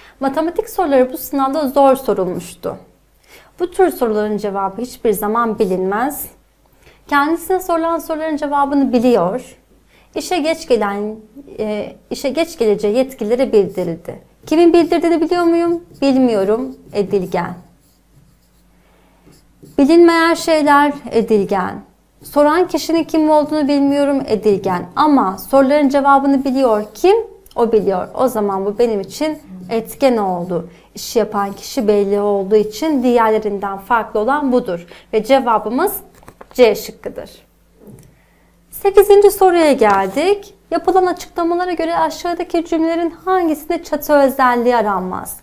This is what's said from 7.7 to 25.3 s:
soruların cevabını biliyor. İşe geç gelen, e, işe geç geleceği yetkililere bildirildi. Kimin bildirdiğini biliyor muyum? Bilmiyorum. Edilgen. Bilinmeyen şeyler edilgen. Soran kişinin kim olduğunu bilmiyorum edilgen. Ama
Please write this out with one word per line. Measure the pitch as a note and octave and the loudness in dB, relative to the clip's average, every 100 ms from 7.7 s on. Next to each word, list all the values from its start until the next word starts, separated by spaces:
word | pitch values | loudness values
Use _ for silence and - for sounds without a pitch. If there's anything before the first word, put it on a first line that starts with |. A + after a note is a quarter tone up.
| E4 E4 E4 | -2 -2 -4
soruların | E4 D#4 D#4+ D4+ | -6 -6 -4 -4
cevabını | D4 C#4+ C#4+ C#4+ C4 | -2 -2 0 0 0
biliyor. | A#3+ B3 A#3 F3 A#3+ - - _ _ _ _ _ - | 2 2 2 0 -4 -10 -20 _ _ _ _ _ -12
İşe | - F4+ | -6 -4
geç | D4+ D#4+ - | -2 -4 -2
gelen, | A#3 G#3 G3+ G#3 A3 - C#4 - - | 0 0 -4 -8 -10 -18 -20 -18 -10
e, | G#3+ G#3 - - _ | -6 -6 -8 -14 _
işe | - C#4 | -8 -4
geç | C4+ E4 - | -2 -4 -2
geleceği | A3 G3+ G#3 A#3 | 0 0 0 0
yetkililere | C4 - G#3 A#3+ C4 | -2 -4 -4 0 2
bildirildi. | G#3+ F#3 - F3 E3 - - - _ - | 2 0 -2 -6 -8 -12 -16 -20 _ -2
Kimin | D#4 F4 | 4 6
bildirdiğini | E4+ E4 E4+ E4 E4 | 6 4 2 0 0
biliyor | D#4+ F4 | 0 0
muyum? | E4+ E4+ E4+ E4+ - - | 2 2 0 -2 -6 -2
Bilmiyorum. | C#4 C4 B3+ G#3+ F#3+ A3+ C4 - - | 0 2 2 2 0 0 -4 -12 -8
Edilgen. | G#3 F#3+ G3+ F3 F3+ E3+ F3+ - _ _ _ _ _ _ _ _ _ _ _ _ _ _ _ _ _ _ _ - - | -6 -2 -2 -2 -4 -6 -10 -18 _ _ _ _ _ _ _ _ _ _ _ _ _ _ _ _ _ _ _ -6 0
Bilinmeyen | C#4 E4+ E4+ E4 E4 | 4 8 6 6 2
şeyler | D#4+ - D#4 D4 C#4+ D4 C#4+ A#3+ | 0 0 2 4 4 4 0 -4
edilgen. | A3+ A3+ G#3+ F#3 G3 F#3 G#3+ - _ _ _ | -2 2 0 0 -2 -4 -8 -16 _ _ _
Soran | - C#4+ D4 E4 F4+ | -4 2 2 2 0
kişinin | D#4+ - E4 | -2 -2 -2
kim | D#4 D#4+ D#4 | 0 0 2
olduğunu | D4+ D4 D4+ C#4 | 2 2 0 0
bilmiyorum | C#4+ C#4 C#4+ C#4+ C#4 - | 2 2 2 0 0 -2
edilgen. | G#3+ G#3+ F#3+ F#3+ F3+ F3 - | -2 0 0 0 -4 -4 0
Ama | D4+ C4+ G3 | 2 4 2